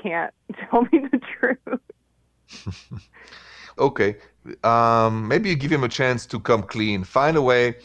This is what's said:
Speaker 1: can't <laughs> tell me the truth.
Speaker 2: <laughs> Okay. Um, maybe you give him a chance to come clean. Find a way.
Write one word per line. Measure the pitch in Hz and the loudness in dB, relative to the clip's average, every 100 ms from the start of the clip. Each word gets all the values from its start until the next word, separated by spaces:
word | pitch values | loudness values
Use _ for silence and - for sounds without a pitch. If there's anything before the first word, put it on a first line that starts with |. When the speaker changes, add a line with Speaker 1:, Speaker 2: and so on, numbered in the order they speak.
Speaker 1:
can't | 196 170 - - - | -8 -6 -8 -10 -18
<laughs> | - - | -16 -2
tell | 233 240 | 0 2
me | 320 269 | 0 0
the | 247 - - | -4 -4 -4
truth. | 247 - - 269 _ - _ _ _ _ _ | -4 -4 -8 -10 _ -20 _ _ _ _ _
Speaker 2:
<laughs> | - 101 - - 104 - - - - - - - - | -16 -14 -14 -16 -20 -20 -20 -20 -20 -20 -20 -12 -2
Okay. | 139 - 101 107 - _ 62 - | 0 2 0 -2 -14 _ -20 -2
Um, | 113 117 117 113 113 110 107 | 2 4 4 4 2 0 -2
maybe | 151 202 | -2 0
you | 156 | -2
give | 147 | 0
him | 147 | 0
a | 123 | -2
chance | - 127 123 - | 0 -2 -2 -6
to | 117 | -6
come | - 113 | 0 0
clean. | 98 113 107 101 | 0 -4 -2 -2
Find | 92 131 147 160 | -2 0 2 2
a | |
way. | 127 123 120 120 | 4 4 2 -2